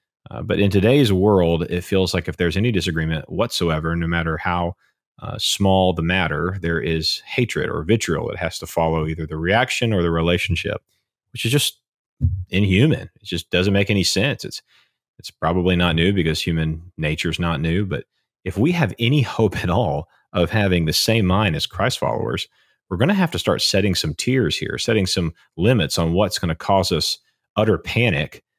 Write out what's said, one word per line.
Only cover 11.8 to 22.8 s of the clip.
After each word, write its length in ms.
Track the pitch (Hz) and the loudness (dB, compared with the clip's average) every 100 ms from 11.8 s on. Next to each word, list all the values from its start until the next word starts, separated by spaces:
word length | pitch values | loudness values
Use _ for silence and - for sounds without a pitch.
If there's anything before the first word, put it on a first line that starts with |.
| _ _ _ _ 87 95 90 | _ _ _ _ -2 -2 -2
inhuman. 600 | 95 101 95 151 127 90 - | 0 2 4 4 2 -4 -16
It 60 | - | -10
just 240 | 85 - | -8 -2
doesn't 240 | 90 95 | 0 2
make 160 | 98 101 | 2 2
any 140 | 104 | 2
sense. 420 | 90 - 135 - - | 0 0 0 -2 -8
It's, 160 | - - _ _ _ _ _ | -14 -18 _ _ _ _ _
it's 120 | - | -20
probably 440 | - 82 90 90 87 | -4 -2 0 2 2
not 200 | 87 80 | 2 2
new 180 | 87 | 2
because 260 | 101 80 78 | 2 0 -2
human 540 | - 82 80 78 90 - | -2 -2 -2 -4 -10 -6
nature 340 | 78 78 85 | -4 -4 -4
is 80 | 78 | -2
not 200 | 85 78 | -2 -2
new. 260 | 82 87 98 | -2 -2 -2
But 200 | 69 - _ _ _ - | -6 -10 _ _ _ -8
if 120 | 95 | 0
we 140 | 143 | 0
have 220 | 175 113 - | 2 -2 0
any 220 | 117 147 | 2 2
hope 400 | 120 - 110 107 | 0 2 0 0
at 60 | 101 | 0
all 380 | 92 98 71 - _ _ | 0 0 -4 -8 _ _
of 160 | 98 85 | -2 0
having 360 | 110 101 87 80 | 2 2 2 0
the 80 | |
same 320 | 76 - 113 92 | 0 0 2 2
mind 300 | 95 107 76 | 2 2 0
as 100 | - | -4
Christ 340 | - 110 - | -2 -2 -2
followers, 480 | - - - 95 - _ _ _ | -4 -2 -4 -4 -8 _ _ _